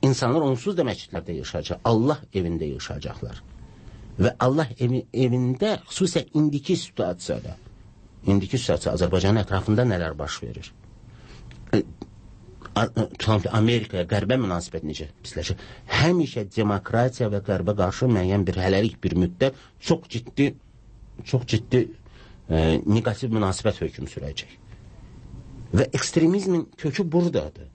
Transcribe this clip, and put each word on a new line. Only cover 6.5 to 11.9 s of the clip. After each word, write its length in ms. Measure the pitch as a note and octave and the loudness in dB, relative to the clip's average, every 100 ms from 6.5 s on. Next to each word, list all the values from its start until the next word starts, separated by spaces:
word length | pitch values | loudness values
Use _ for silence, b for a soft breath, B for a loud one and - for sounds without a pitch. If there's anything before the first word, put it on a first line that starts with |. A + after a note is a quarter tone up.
| C#3+ - F3+ | 0 0 -2
situasiyada, 800 | - - F2+ F2 - B1+ - - - - - - - - - | -2 -4 -4 -4 -6 -6 -6 -14 -18 -20 -20 -20 -20 -6 2
indiki 320 | G2+ F#2+ C3 | 2 2 -2
situasiya 380 | - E2 - D#2 | 0 0 0 0
Azərbaycanın 460 | F2 F#2 F#2+ A2 | 2 2 4 2
ətrafında 400 | G2+ G2 F2+ G#2+ | 2 -2 2 2
nələr 320 | B2 F#2 E2 D2+ | 4 2 -2 -4
baş 240 | C#2+ - | -8 -8
verir? 300 | B1 A#1+ - - - - - B B B B - - G#2+ | -10 -12 -14 -18 -20 -20 -20 B B B B -18 -2 0
E, 60 | - | 0